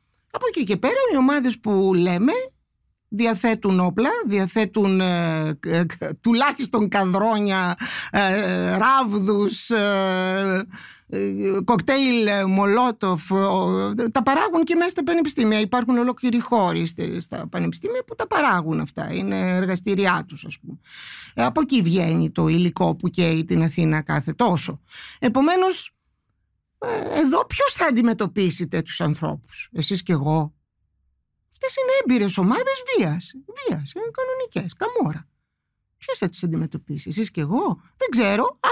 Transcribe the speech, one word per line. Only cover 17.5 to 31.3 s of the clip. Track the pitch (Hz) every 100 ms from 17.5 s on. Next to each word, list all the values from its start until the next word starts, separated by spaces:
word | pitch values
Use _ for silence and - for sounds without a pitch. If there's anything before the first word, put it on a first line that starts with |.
| 180 170 - 392 508
που | -
τα | 453 -
παράγουν | 392 285 185 156 156
αυτά. | 151 - 160
Είναι | 175 190 190 185 180
εργαστήριά | 185 180 180 196 190 165 170
τους, | 147
ας | 165 -
πούμε. | - - - - - - -
Ε, | -
από | 247 269
εκεί | 285 262
βγαίνει | 170 180 165 165 160
το | - 160
υλικό | 165 175 - 170 160
που | 180
καίει | - 165 160
την | 165 175
Αθήνα | 165 156 160 156
κάθε | 151 151 147
τόσο. | 156 233 170 - 147 _ - - -
Επομένως, | 254 254 294 370 381 359 - _ _ _ _ _ _ _ _ -
ε, | 480 466 - 302
εδώ | 285 311 -
ποιος | - 554
θα | - 330
αντιμετωπίσει | 240 233 226 202 - 185 180 175
τέτοιους | 175 165 -
ανθρώπους; | 170 165 156 151 - - -
Εσείς | - 147 196
και | -
εγώ; | 160 143 160 151 - _ _ _ _ _ _ _